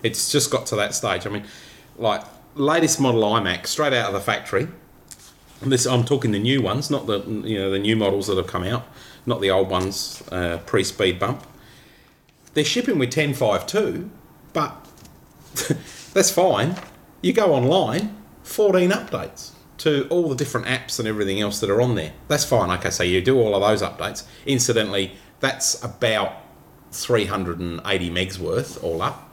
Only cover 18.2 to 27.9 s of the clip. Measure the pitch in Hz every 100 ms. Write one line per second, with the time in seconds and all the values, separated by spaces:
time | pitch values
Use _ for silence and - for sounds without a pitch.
18.2 | - - - - 208 185 180 208 - -
19.2 | 82 - - - - - 160 143 135 180
20.2 | 165 131 135 120 104 127 - - 110 107
21.2 | 98 98 104 104 104 104 123 104 78 -
22.2 | - 147 - 117 90 92 90 - 90 92
23.2 | 92 131 110 101 104 107 92 - 90 104
24.2 | - - - 131 - 113 107 101 95 -
25.2 | - - 135 - - - 120 - 117 107
26.2 | 98 - - - - - - - - 120
27.2 | 98 101 90 82 87 85 101